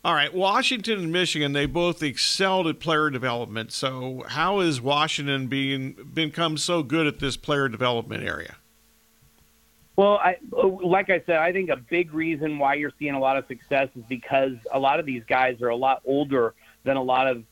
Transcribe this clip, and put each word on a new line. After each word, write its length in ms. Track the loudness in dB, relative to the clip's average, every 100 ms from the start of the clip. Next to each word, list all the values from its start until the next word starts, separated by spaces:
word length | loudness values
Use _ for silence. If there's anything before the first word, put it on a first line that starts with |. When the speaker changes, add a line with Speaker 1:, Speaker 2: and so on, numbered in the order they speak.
Speaker 1:
All 100 | 2
right, 200 | 2 2
Washington 640 | 2 2 2 2 -2 -2 -2
and 120 | 0
Michigan, 420 | 0 0 0 0
they 140 | 0 0
both 340 | 0 0 0
excelled 680 | -4 -2 -2 2 2 4 2
at 120 | -2
player 320 | 0 2 2
development. 600 | 0 -2 -4 -4 -8 -6
So 520 | -4 -4 -4 -8 -8 -6
how 320 | -2 0 2
has 220 | 2 0
Washington 640 | 0 0 0 -2 -2 -2
been, 500 | -2 -2 -2 -2 -6 -10 -8
become 440 | -4 -4 0 -2 0
so 240 | 0 0
good 240 | 0 2
at 140 | 0 0
this 180 | -4 -4
player 320 | -2 0 0
development 540 | 0 0 0 -4 -6
area? 320 | -4 -6 -10 -18 _ _ _ _ _ _ _ _ _ _ _ _ _
Speaker 2:
Well, 220 | 4 4 6
I, 200 | 2 0 -4
like 600 | 2 2 2 2 2 2
I 100 | 0 2
said, 100 | 2
I 140 | 2
think 180 | 0 -2
a 60 |
big 400 | -4 -2 -2 -2
reason 420 | -2 -2 -2 -4 0
why 160 | 0
you're 200 | 0 -4 -6
seeing 160 | -4
a 60 | 0
lot 180 | 0 0
of 80 |
success 440 | -4 -14 -2 0 0
is 80 | -6 -8
because 440 | -8 0 2 2 -4 -4
a 80 | 0
lot 200 | 2 0
of 60 |
these 180 | -2 -8 -2
guys 340 | 2 2 0
are 80 | -2
a 60 |
lot 260 | 0 0 0
older 520 | 0 0 2 2 0 -2 -20 _
than 140 | -2 0
a 60 |
lot 240 | 2 2 2
of 160 | 0 -8